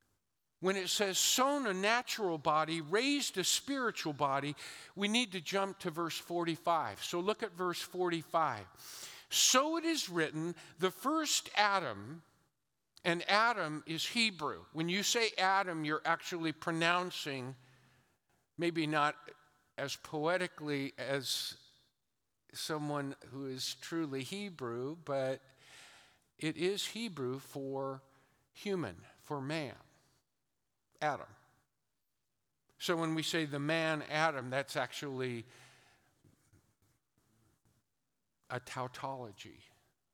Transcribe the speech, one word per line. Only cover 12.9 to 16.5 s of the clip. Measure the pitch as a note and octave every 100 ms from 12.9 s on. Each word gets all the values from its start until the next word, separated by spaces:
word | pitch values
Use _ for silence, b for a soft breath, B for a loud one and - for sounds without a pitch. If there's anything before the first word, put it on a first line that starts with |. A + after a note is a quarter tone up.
| _
and | F3+ E3+ -
Adam | G3 A#3 A3+ D#3+ D3+ C#3+
is | D#3+ -
Hebrew. | A#3+ A3 F3 D3 F2+ E2
When | D#3 E3
you | F#3+
say | F#3+ A#3+ A3 -
Adam, | F#3 G3 F#3+ E3
you're | D3+ D3+ D3+
actually | E3 - F3 D#3+